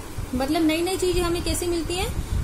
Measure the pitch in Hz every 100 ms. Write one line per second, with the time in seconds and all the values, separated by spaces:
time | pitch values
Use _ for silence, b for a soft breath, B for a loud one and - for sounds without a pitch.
0 | - - - 254 269 339 311 320 349 370
1 | 359 349 339 349 330 330 349 339 320 349
2 | 466 - - -